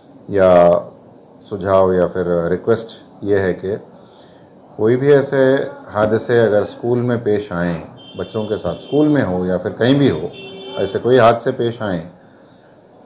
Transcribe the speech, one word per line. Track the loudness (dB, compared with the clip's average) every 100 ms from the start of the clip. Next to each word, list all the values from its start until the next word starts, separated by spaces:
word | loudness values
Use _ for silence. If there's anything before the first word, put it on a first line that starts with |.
| -20 -20 -6
या | 2 6 6 6 4 -2 -18 -20 -20 -20 -20 -14
सुझाव | -8 0 2 2
या | 2 0
फिर | -2 -2 -2 -2
request | -2 -2 -2 -4 -16 -20 -12
ये | -2 0
है | 0
कि | -4 -6 -8 -10 -20 -20 -20 -20 -20 -20 -20 -18 -2
कोई | 0 2
भी | 4
ऐसे | 4 4 2 4 2 -2 -10 -8
हादसे | -2 0 0 0 2
अगर | 4 2
school | -2 -6 -4 -2
में | 0 -2
पेश | -2 -2 -2
आएँ, | -4 -4 -6 -10 -20 -18 -12
बच्चों | -10 -8
के | -6 -6
साथ | -6
स्कूल | -8 -4 0 2
में | 2
हो | 0 -2
या | -2 -2
फिर | -4
कहीं | -2 2 2
भी | 2
हो, | 0 -8 -12 -18 -18 -12 -6
ऐसे | -4 -2
कोई | 2 6
हादसे | 6 4 -2
पेश | -4 -4 -4
आएँ | -6 -6 -8 -18 -20 -20 -20 -20 -20 -20 -20 -20